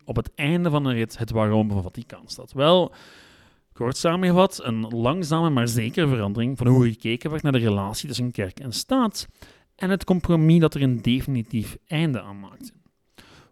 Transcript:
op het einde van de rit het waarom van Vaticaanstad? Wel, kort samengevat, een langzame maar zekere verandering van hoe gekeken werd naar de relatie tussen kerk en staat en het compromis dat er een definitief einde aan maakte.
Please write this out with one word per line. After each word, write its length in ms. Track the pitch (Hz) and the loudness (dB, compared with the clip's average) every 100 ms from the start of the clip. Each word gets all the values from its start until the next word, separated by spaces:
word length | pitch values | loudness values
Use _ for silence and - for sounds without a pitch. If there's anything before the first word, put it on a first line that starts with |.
op 120 | - 117 | -6 -4
het 140 | - | -4
einde 360 | - 143 175 175 | -4 -2 0 0
van 140 | 147 | 0
de 80 | 135 | 0
rit 260 | 117 113 - | -2 -4 -6
het 120 | 113 | -4
waarom 400 | 110 107 110 107 | 0 2 2 2
van 120 | 101 | -2
Vaticaanstad? 680 | 90 - - 90 95 - - | -4 -10 -16 -18 -18 -18 -10
Wel, 420 | 135 151 180 165 - - - - _ _ _ _ | 0 4 4 2 -8 -20 -20 -20 _ _ _ _
kort 240 | - 120 - | -6 -6 -2
samengevat, 640 | 170 175 180 180 190 - | 0 2 4 4 4 0
een 180 | 127 113 110 | -4 -4 -4
langzame 640 | 117 120 185 151 160 165 | -2 0 0 -2 0 2
maar 180 | 131 117 | 2 0
zekere 400 | 117 110 185 147 | 0 -2 0 0
verandering 500 | 120 101 113 120 131 | 0 -2 -2 -4 0
van 80 | 123 | 4
hoe 220 | 127 117 | 6 4
gekeken 420 | 107 113 120 156 | 0 -4 -4 -4
werd 120 | 156 | -2
naar 100 | 147 | 0
de 60 | 131 | 2
relatie 500 | 113 101 98 107 143 | 2 0 -2 -6 -8
tussen 220 | 117 123 | -6 -6
kerk 300 | 110 92 - | -4 -8 -8
en 120 | 127 | -10
staat 560 | - - 262 220 - - - - _ _ - | -8 -2 0 0 -4 -12 -16 -20 _ _ -6
en 140 | 185 | -2
het 140 | 196 | -2
compromis 560 | - 180 - 165 160 170 | 0 0 2 4 6 6
dat 140 | 156 | 4
er 80 | 147 | 2
een 200 | 135 117 | 0 0
definitief 760 | 117 131 135 127 107 113 104 - - | 0 0 0 -4 -2 -4 -6 -10 -6
einde 340 | 156 165 110 | -2 -2 -2
aan 200 | 101 101 | -8 -16
maakte. 320 | 95 - 254 - _ _ _ _ - - _ | -18 -18 -20 -20 _ _ _ _ -20 -20 _